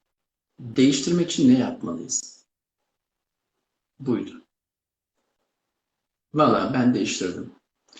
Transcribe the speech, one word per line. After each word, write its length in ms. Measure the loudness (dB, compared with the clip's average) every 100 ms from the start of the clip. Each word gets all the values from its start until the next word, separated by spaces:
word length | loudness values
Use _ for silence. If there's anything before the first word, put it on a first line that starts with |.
| _ _ _ _ _ -18
değiştirmek 720 | -6 2 2 2 0 -2 0
için 220 | 2 6
ne 60 | 6
yapmalıyız? 880 | 2 -4 -8 -8 -6 -8 -8 -20 _ _ _ _ _ _ _ _ _ _ _ _ _ _ _ -12
Buydu. 460 | -4 -4 -4 -14 _ _ _ _ _ _ _ _ _ _ _ _ _ _ _ _ _ _ _
Valla 400 | 0 2 2 0
ben 200 | 0 2
değiştirdim. 640 | 2 -2 -4 -6 -8 -14 -18 _ _ _